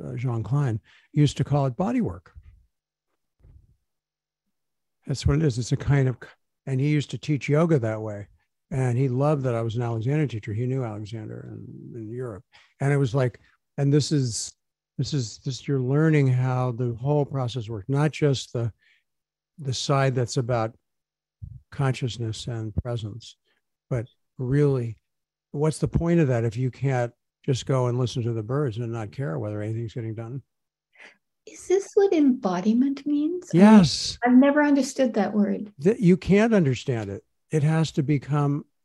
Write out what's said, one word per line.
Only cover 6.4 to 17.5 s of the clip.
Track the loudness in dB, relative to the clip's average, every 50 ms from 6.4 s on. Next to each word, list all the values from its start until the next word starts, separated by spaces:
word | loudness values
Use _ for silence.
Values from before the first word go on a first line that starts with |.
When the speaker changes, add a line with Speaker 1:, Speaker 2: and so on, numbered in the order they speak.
| _ _ _ _ -10
Speaker 1:
and | -6 -4 -2
he | 0 0
used | 0 0 -2 -4
to | -8 -10
teach | -4 -2 -4 -2 0 0
yoga | 2 2 4 4 2 2
that | 0 0 -4 -4
way. | -6 -8 -8 -10 -12 -16 _ _ _ _ _ _ _ -8
And | -4 -2 0 0 2 0
he | 0 0
loved | 0 0 2 2 0 0 0
that | -2 -2
I | -2
was | -2 -2 -4
an | -4 -4
Alexander | -4 -4 -2 -2 0 0 0 0
teacher. | -2 -4 -6 -8 -8
He | -6 -4 -4
knew | -2 -2 -4 -4
Alexander | -6 -8 -10 -10 -10 -12 -12 -12 -12 -14 -14 -14 -14
in, | -16 -16 -16 -16 -18 -18 -16 -16 -14 -14
in | -14 -12
Europe. | -10 -10 -10 -10 -10 -12 -16 _ _ -20 _ _ _ -4
And | -2 0
it | 2 2
was | 0 0 0
like, | 0 0 0 -2 -6 _ _ _ _ _ _ _ -2
and | 0 2 4
this | 2 2 2
is, | 0 0 0 0 -4 -6 -8 -10 -12 _ _ _ _ _ _ _ _ -6
this | -6 -4 -2
is, | -4 -4 -6 -8 -10 -10
this, | -10 -10 -8 -6 -4
you're | -4 -2
learning | 0 0 2 2 4 4 4 4 4 4
how | 2 2 0 0 0 0 -2 -2
the | -2 -2 -4 -4 -4 -4
whole | -2 0 0 0 0
process | 0 -2 -4 -4 -4